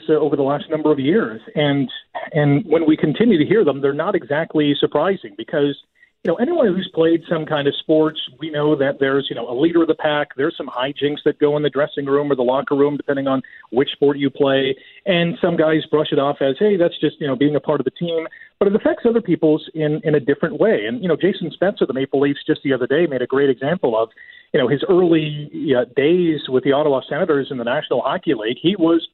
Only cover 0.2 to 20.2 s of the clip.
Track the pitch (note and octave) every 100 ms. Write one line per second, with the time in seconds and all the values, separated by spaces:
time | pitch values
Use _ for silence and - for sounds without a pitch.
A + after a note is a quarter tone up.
0.2 | D#3 D3 C3+ C#3+ - D#3 D3+ C#3+ C3+ G#3+
1.2 | C3 A2 - D#3+ D3 C#3+ B2+ - - -
2.2 | - D#3 C#3+ C#3+ - E3 D#3 D#3 D#3+ C3
3.2 | A#3 E3+ C3+ G#3+ D#3 C3+ C#3 C#3+ F3+ G3
4.2 | - D3 D#3+ D#3 D3 C#3+ D3+ D3 F3 F#3+
5.2 | A2 - A2+ D#3 C#3+ C#3 _ _ _ _
6.2 | F3+ E3+ C4 F4 A#3 F3+ - - E3 E3
7.2 | - D#3+ D#3 D3+ C#3+ - - D#3 D#3 D#3
8.2 | - - D#3+ D3 D3+ D3 C#3 C3+ C#3 C#3
9.2 | C3+ C3 A#2 B2 E3 E3+ D#3+ D#3 D#3 D3
10.2 | D3 - D#3 - C#3+ B2 C3+ C#3+ C#3 D3
11.2 | D3+ C#3 D3 D3 D3 C#3 B2 - C#3+ C#3+
12.2 | D3 C3 B2+ C3+ C3+ C#3 C#3+ C#3+ - C#3
13.2 | C3+ C3 - - - A2+ C#3 - C#3+ C#3+
14.2 | C#3 - C#3 C3+ C3+ C3+ - - - F3
15.2 | E3+ - F#3 E3+ D#3 D#3+ D3 D3 D3+ C#3+
16.2 | C#3 C#3 C3+ C3 G#3+ F#3+ E3+ - D3+ -
17.2 | D3 B2 D3 C#3+ - C#3+ B2+ - E3+ E3
18.2 | E3 - - _ G3+ G#3 D4+ D#4+ A#3+ A#3
19.2 | G3+ D3+ D#3 D#3 - D#3+ D3+ D3+ D#3+ D3